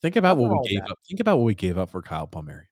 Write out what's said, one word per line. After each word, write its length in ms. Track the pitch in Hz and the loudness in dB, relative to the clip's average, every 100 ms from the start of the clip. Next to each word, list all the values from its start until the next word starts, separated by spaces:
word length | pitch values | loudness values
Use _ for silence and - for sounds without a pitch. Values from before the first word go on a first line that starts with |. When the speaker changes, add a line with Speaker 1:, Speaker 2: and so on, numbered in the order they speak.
Speaker 1:
Think 140 | 160 202 | -2 2
about 200 | 185 165 | 4 4
Speaker 2:
Nothing 40 | |
Speaker 1:
what 60 | 117 | 4
we 60 | |
Speaker 2:
wrong 80 | 95 | 2
with 80 | 95 | 0
Speaker 1:
gave 100 | 98 | -4
Speaker 2:
that. 80 | 95 | -4
Speaker 1:
up. 80 | - - | -12 -10
Think 120 | 190 | -4
about 180 | 220 170 | 2 4
what 60 | |
we 100 | 117 | 4
gave 240 | 98 92 90 | 2 -2 -2
up 120 | 90 | -4
for 120 | 90 | -6
Kyle 240 | - 80 78 | -8 -8 -8
Palmieri. 400 | 82 73 78 80 | -10 -12 -14 -20